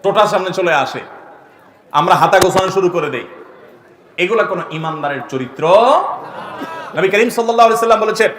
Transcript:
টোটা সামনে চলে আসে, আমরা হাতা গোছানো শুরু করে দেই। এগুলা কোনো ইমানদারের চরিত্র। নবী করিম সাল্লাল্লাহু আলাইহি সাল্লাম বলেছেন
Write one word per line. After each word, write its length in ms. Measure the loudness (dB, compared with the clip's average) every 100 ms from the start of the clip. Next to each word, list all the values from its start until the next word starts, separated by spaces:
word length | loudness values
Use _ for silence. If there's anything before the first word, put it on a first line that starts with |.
টোটা 240 | 2 2 2
সামনে 240 | 2 -2
চলে 240 | -2 0
আসে, 260 | 0 -2 -6 -14 -20 -20 -20 -20 _ _ _ _
আমরা 220 | -2 2
হাতা 260 | 4 4 4
গোছানো 300 | 4 0 0
শুরু 180 | 0 0
করে 220 | 0 -4
দেই। 160 | -6 -10 -18 -20 -20 -20 -20 _ _ _ -4
এগুলা 260 | -2 0
কোনো 200 | -2 -4 -8
ইমানদারের 500 | -8 -8 -6 -6 -6 -8
চরিত্র। 380 | -8 -8 -4 4 4 6 2 0 -8 -12 -16 -16 -12 -12 -12 -8 -2
নবী 120 | 0
করিম 220 | 2 0
সাল্লাল্লাহু 360 | 0 -2 4 4
আলাইহি 100 | 4
সাল্লাম 240 | 2 2
বলেছেন 300 | 2 0 0